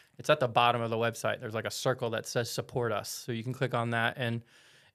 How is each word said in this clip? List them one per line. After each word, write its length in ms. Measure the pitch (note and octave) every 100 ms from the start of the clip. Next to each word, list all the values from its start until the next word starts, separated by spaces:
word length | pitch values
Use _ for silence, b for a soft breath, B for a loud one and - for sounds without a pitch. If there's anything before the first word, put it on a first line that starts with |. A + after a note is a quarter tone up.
| b -
it's 120 | -
at 80 | D3+
the 80 | B2
bottom 340 | A#2 A#2+ A#2
of 80 | A2+
the 60 | A2+
website. 460 | A#2 - A2 G#2
There's, 120 | A#2+
like, 120 | A2 G#2+
a 60 |
circle 400 | - C3+ B2+ A#2
that 140 | A2 -
says 240 | B2 A2+
support 420 | - - C3 A#2
us. 160 | G2+ -
So 240 | - -
you 100 | A2+
can 100 | B2
click 200 | A#2+ C3+ B2+
on 140 | A#2
that, 220 | A#2 A#2 -
and 240 | A#2 A#2 b b b b b